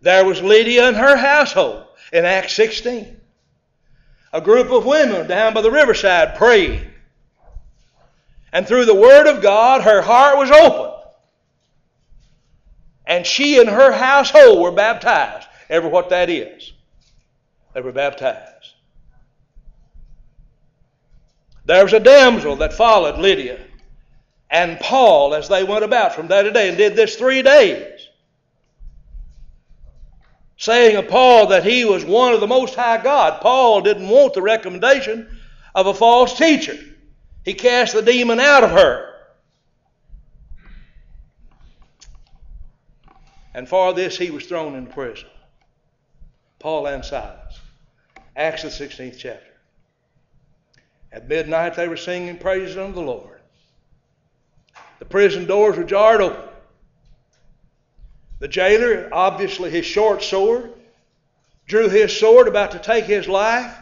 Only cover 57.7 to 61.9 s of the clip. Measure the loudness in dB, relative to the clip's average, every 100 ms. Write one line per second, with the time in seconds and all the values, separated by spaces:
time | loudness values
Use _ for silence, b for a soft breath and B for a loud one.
57.7 | _ _ _ -20 _ _ -16 -12 -6 0
58.7 | 0 0 -4 -6 -4 -4 -4 -10 -10 -10
59.7 | -8 -6 -4 -2 -2 -6 -4 -2 -4 -8
60.7 | -20 _ _ _ _ _ _ _ _ _
61.7 | -2 0